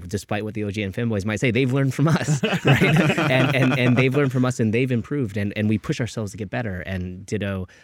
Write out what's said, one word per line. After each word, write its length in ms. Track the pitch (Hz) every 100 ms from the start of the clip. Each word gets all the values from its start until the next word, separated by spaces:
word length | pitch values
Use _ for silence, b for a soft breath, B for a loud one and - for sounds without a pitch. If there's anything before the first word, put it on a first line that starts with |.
| 85
despite 360 | 101 - 104
what 100 | 107
the 100 | 107
O 60 | 104
G 140 | 101
N 100 | 101
fanboys 320 | 104 120 107 98
might 140 | 104
say, 100 | 135
they've 240 | 110 135
learned 220 | 139 135 127
from 120 | 151
us, 360 | 143 123 147
<laughs> 220 | 220 165 -
right? 180 | 123
And, 720 | 196 160 156 - 156 131 131 135
and, 240 | 131 135
and 180 | 123 123
they've 180 | 131 135
learned 160 | 143
from 140 | 127 127
us, 140 | 123
and 120 | 110
they've 200 | 110 131
improved, 460 | 123 - 147 117 101
and, 160 | 101 104
and 100 | 107
we 100 | 110
push 200 | - 151
ourselves 340 | 117 - 104
to 40 | -
get 140 | 101
better, 300 | 120 113 90
and 440 | 85 95 90 90 95
ditto 420 | 107 101 95 90 B